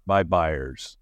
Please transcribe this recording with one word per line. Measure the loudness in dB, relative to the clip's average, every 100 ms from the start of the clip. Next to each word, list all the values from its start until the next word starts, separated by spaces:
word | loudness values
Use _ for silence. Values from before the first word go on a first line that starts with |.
| 0
by | 0
buyers." | 2 2 2 -2 -6 -10 -16 -14